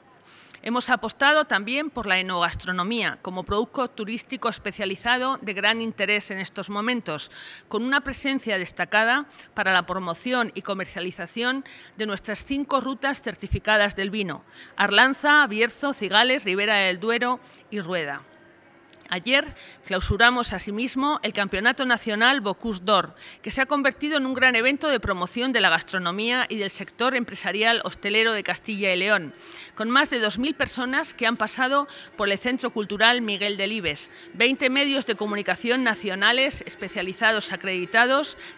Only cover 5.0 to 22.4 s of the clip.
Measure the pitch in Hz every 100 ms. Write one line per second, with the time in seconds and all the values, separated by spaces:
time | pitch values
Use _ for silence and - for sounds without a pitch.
5 | 240 247 254 269 196 196 208 226 226 -
6 | 196 208 - 196 185 - 190 208 220 240
7 | - 151 - - - - - 214 247 277
8 | 269 247 277 269 226 190 175 - 175 208
9 | 226 262 294 - - - 190 185 170 185
10 | 180 170 247 254 226 - - 190 180 -
11 | 180 - 170 233 240 269 - - - -
12 | 214 196 - 202 - 277 277 269 247 262
13 | 269 262 226 - 196 208 - 214 202 196
14 | 196 214 185 - - - - - 202 202
15 | 254 269 294 302 269 214 233 - 285 -
16 | 190 208 247 269 196 185 208 208 190 180
17 | 220 233 247 254 - - - 208 165 180
18 | 147 139 143 - - - - - - -
19 | - 180 233 277 302 - - - - 190
20 | - 202 233 247 240 185 214 208 254 262
21 | 285 302 214 208 196 185 226 262 254 233
22 | 220 208 240 277